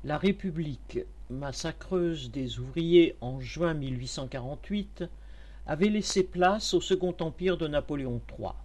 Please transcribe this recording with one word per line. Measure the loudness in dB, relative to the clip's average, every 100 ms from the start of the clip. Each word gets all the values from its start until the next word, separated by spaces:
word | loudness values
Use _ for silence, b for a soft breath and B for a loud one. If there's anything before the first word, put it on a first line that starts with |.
la | -2 2
République, | 2 2 -2 -4 -4 -6 -6 -8 -8 -12 -10
massacreuse | -6 -6 -4 -6 -6 -2 0 0 -2 -6
des | -4 -4 -4
ouvriers | -4 -2 8 10 10 4
en | -6 -6
juin | -6 0 0
mille | 0 -2 -4
huit | -4
cent | -8 -6
quarante-huit, | -6 -8 -10 -4 -4 -4 -8 -10 b b b b b -6
avait | 2 4
laissé | 4 2 2
place | 0 4 4 4 2
au | 2
Second | 4 2 2 -2
Empire | -4 0 0 0
de | 0
Napoléon | 0 0 -4 -2 -4 -6
trois. | -8 -8 -8